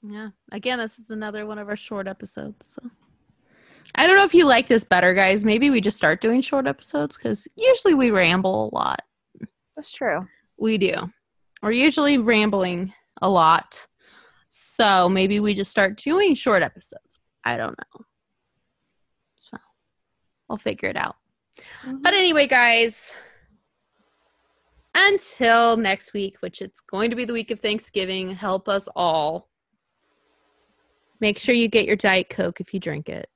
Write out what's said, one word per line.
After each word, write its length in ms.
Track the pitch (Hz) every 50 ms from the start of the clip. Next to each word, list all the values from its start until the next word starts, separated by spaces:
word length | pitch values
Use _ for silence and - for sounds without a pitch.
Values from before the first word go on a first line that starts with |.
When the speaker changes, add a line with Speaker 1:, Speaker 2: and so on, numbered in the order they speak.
| -
Speaker 1:
Yeah. 280 | 208 208 208 220 214 202 _ _ _ -
Again, 260 | 202 196 247 254 247
this 200 | 226 220 - _
is 120 | 226 _
another 360 | 226 214 214 214 208 214 214
one 120 | 214 214 208
of 100 | 208 202
our 80 | 208
short 320 | 208 - - 220 202 196 196
episodes, 580 | 190 _ - 190 - - - - 208 _ _
so. 240 | _ _ - - 240 _ _ _ _ _ _ _ _ _ _ _ _ _ _ _ _ _ _ _ _ -
I 100 | - 269
don't 100 | 339 381
know 80 | 392 392
if 100 | 359 -
you 100 | 339 349
like 220 | 285 247 233 - -
this 160 | 254 226 -
better, 300 | _ - 180 180 180 185
guys. 300 | 185 196 185 190 208 208
Maybe 260 | 220 214 226 254 285
we 100 | 277 233
just 160 | 196 202 208
start 240 | - - 156 156 196
doing 200 | - 226 233 254 254
short 240 | - - 277 262
episodes, 500 | 139 139 _ - - - 294 294 285 -
'cause 320 | - - 233 214 202 - - _
usually 380 | - 440 508 523 480 - 403 339
we 160 | 277 262 240
ramble 580 | 214 190 180 165 175 190 190 190 190 214 110 -
a 60 | -
lot. 280 | - - - - - - _ _ _ _ _ _ - - - _ _ _ _ _
Speaker 2:
That's 180 | - 302 - -
true. 360 | - 285 233 160 156 185 - _ _ _ _ _ _
Speaker 1:
We 200 | - 220 220 214
do. 160 | 175 185 180 - - 175 - _ _ _ _ _ _ _ _ _ -
We're 100 | 208 226
usually 460 | 240 262 311 277 - 294 285 294 269
rambling 760 | 226 220 233 214 214 214 202 202 185 180 180 175 185 190 - _ _ _ _ -
a 80 | - 190
lot. 580 | 196 180 165 156 165 160 - _ - - - _ _ _ _ _ _ - _ _ _ _ _ _
So 600 | - - - - - - 233 208 196 185 180 180
maybe 320 | 190 190 190 190 202 208
we 140 | 208 208 208
just 160 | 190 196 -
start 260 | - - 202 190 208
doing 380 | - - 277 311 370 415 392 294
short 280 | - - 262 214 190 165
episodes. 580 | 127 _ - - - - - _ _ _ _ _ _ _ _ -
I 120 | 113 120
don't 200 | 113 95 - 60 -
know. 260 | - _ _ - 220 _ _ _ _ _ _ _ _ _ _ _ _ _ _ _ _ _ _ _ _ _ _ _ _ _ _ _
So 160 | _ _ - - _ _ _ _ _ _ _ _ _ _ _ _ _ _ _ _ _ _
we'll 100 | - 208
figure 300 | _ - 104 - - -
it 80 | -
out. 200 | - - - - _ _ _ _ _ _ _ _ - - - - - -
Speaker 2:
Mm-hmm. 200 | 262 262 269 269
Speaker 1:
But 120 | 359 392
anyway, 320 | 403 370 359 330 302 285
guys, 680 | 262 269 254 240 240 233 226 233 233 214 - - - - - - - _ _ _ _ _ _ _ _ _ _ _ _ _ _ _ _ _ _ _ _ _ _ _ _ _ _ _ _ _ _ _ _ _
until 800 | 320 381 403 403 381 - - - - 254 226 226 233 233 233 233
next 360 | 226 226 196 190 202 - - _
week, 240 | 208 196 196 196 _
which 220 | - 185 - - 196
it's 180 | 190 _ -
going 300 | _ _ - 190 214 240
to 60 | 233
be 80 | 226 247
the 80 | 226 240
week 180 | 233 220 -
of 100 | 233 208
Thanksgiving, 680 | - 220 208 220 - - _ 202 190 185 190 190 185 185
help 380 | 190 180 - 202 185 190 190 -
us 200 | 202 196 196 - -
all. 540 | - 175 175 160 160 151 147 160 175 - _ _ _ _ _ _ _ _ _ _ _ _ _ _ _ _ _ _ _ _ _ _ _ _ _ _ _ _ _ _ _ _ _ _ _
Make 180 | 220 208 208 -
sure 160 | - - 247
you 140 | 240 233 226
get 180 | - 226 208
your 100 | - 208
Diet 320 | 196 - 208 185 190 180 _
Coke 300 | - - 185 175 175 -
if 120 | 180 _ -
you 80 | 190
drink 280 | - 170 151 147 151 -
it. 200 | - - - - _